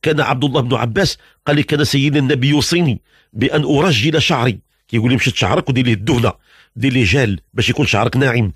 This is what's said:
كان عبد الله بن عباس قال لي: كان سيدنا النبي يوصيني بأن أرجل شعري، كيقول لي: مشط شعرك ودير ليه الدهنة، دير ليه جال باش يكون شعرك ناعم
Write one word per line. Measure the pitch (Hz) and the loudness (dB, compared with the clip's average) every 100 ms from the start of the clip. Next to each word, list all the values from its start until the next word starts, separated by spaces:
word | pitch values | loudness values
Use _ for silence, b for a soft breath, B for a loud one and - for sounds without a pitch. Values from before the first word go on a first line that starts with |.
كان | 151 156 | -2 0
عبد | 120 131 | 0 0
الله | 143 131 | 0 0
بن | 123 | 0
عباس | 123 117 113 196 - b b - | 0 -2 0 -2 -4 b b -2
قال | |
لي: | 147 | -2
كان | 143 147 | 0 0
سيدنا | 139 143 139 147 | 0 0 2 2
النبي | 131 143 131 | 0 0 2
يوصيني | 147 - 170 170 110 b b b | 0 0 0 0 -2 b b b
بأن | - 127 151 | -4 -2 0
أرجل | 147 143 180 127 127 156 | 0 2 2 2 0 0
شعري، | - 147 120 98 _ _ _ | 0 0 0 -2 _ _ _
كيقول | 117 113 | -2 0
لي: | |
مشط | 123 - | 0 0
شعرك | - 95 139 - | -2 0 0 0
ودير | 135 | -2
ليه | 123 | 0
الدهنة، | 107 107 120 117 - b b b | -2 0 0 0 -2 b b b
دير | - 131 | -4 -2
ليه | 131 | 2
جال | 107 135 120 95 _ | 2 2 0 -2 _
باش | - 117 | -4 -2
يكون | 123 | -2
شعرك | 104 104 117 120 | 0 0 0 0
ناعم | 135 120 104 | 0 0 -2